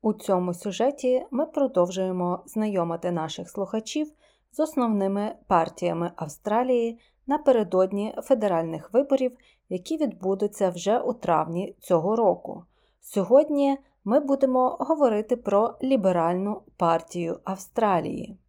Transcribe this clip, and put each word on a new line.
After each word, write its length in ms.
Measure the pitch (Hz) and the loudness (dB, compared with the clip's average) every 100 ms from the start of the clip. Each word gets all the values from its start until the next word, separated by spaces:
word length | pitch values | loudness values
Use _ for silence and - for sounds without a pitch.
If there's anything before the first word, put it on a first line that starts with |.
У 120 | 220 | -2
цьому 400 | 202 - 185 180 | -4 0 0 0
сюжеті 720 | 175 208 180 247 277 254 254 - | -4 -6 0 0 0 0 0 -2
ми 140 | 240 302 | -4 -2
продовжуємо 960 | - 269 269 180 185 185 180 175 180 - | 0 0 2 0 0 -2 -2 -2 -2 -6
знайомити 680 | 220 214 196 170 165 180 | -4 -2 0 -2 -2 -4
наших 380 | 170 160 - 175 | -2 -4 -8 -12
слухачів 600 | - 190 220 220 302 302 _ _ _ _ | -8 -4 -6 -6 -6 -6 _ _ _ _
з 80 | - | -6
основними 760 | 311 302 240 208 196 196 208 - _ | -4 0 0 0 0 -2 -4 -8 _
партіями 640 | 180 165 - 175 165 170 - | 2 2 -2 -4 -2 -4 -6
Австралії 840 | 156 - - 214 254 247 233 233 _ _ - | -12 -8 -2 -2 2 0 0 -6 _ _ -4
напередодні 880 | 294 294 247 202 185 185 196 214 - | 0 4 4 4 2 2 0 -6 -8
федеральних 680 | - 262 208 170 165 165 - | 0 2 2 0 -2 -8 -2
виборів, 440 | 233 285 269 254 247 _ _ _ | 0 2 0 0 -6 _ _ _
які 280 | 185 180 320 | -10 -6 -4
відбудуться 720 | 294 - 185 196 208 208 190 | -2 -4 -4 -2 -2 -2 -2
вже 300 | 175 180 233 | -2 -2 0
у 140 | 254 | 0
травні 640 | 233 - 160 160 170 196 - | -4 0 0 0 -4 -6 -10
цього 360 | - 175 160 226 | 0 0 2 2
року. 480 | 220 170 - - 175 _ _ _ | 2 2 -4 -14 -16 _ _ _
Сьогодні 760 | - - 180 254 302 285 277 269 _ _ | -6 -4 4 6 6 2 2 0 _ _
ми 160 | 196 247 | 0 0
будемо 580 | 285 277 269 254 254 - | 2 2 2 4 2 0
говорити 560 | 262 311 277 214 214 247 | -2 2 2 2 0 -2
про 400 | - 196 226 - | 2 2 2 -2
Ліберальну 760 | 262 262 190 175 165 180 196 214 - _ | 0 2 4 2 2 0 -2 -6 -10 _
партію 640 | 170 165 165 175 170 165 | 2 2 0 -6 -6 -6
Австралії. 960 | - 190 - - 220 180 160 156 - 220 | -8 -10 -8 0 2 2 0 -8 -10 -16